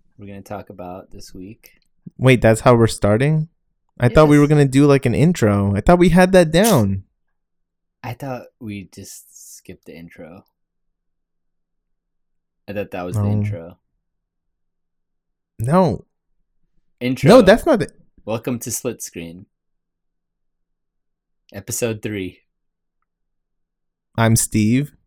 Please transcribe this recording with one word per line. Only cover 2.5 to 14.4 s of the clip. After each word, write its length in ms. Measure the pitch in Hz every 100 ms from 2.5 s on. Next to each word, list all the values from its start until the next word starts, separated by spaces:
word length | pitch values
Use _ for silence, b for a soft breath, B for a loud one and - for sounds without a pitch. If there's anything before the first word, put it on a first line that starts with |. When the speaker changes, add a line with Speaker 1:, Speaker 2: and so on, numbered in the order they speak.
| 113
Speaker 2:
how 160 | 127 120
we're 100 | 113
starting? 640 | - 101 107 139 156 156 _ _ _ _ _
I 100 | 123
thought 200 | 160 151
we 80 | 147
Speaker 1:
Yes. 60 |
Speaker 2:
were 40 | 147
gonna 160 | 151 139
do, 200 | 139 147
like, 180 | 139
an 100 | 123 104
intro. 580 | 160 180 107 101 101
I 60 | 98
thought 180 | - 175
we 120 | 180
had 200 | 170 185
that 220 | 190 165
down. 500 | 160 226 160 101 98 - _ _ _ _ _ _ _ _ _
Speaker 1:
I 100 | 120
thought 320 | 120 139 123 - _
we 240 | 113 101 95
just 600 | - 95 - - - - -
skipped 300 | - 175 -
the 100 | -
intro. 480 | 85 - 80 87 _ _ _ _ _ _ _ _ _ _ _ _ _ _ _ _ _ _ _ _ _ _ -
I 40 |
thought 180 | 104 98
that 100 | 95
was 140 | 87 104
the 60 |
Speaker 2:
No. 80 | 104
Speaker 1:
intro. 460 | 104 104 90 82 - _ _ _ _ _ _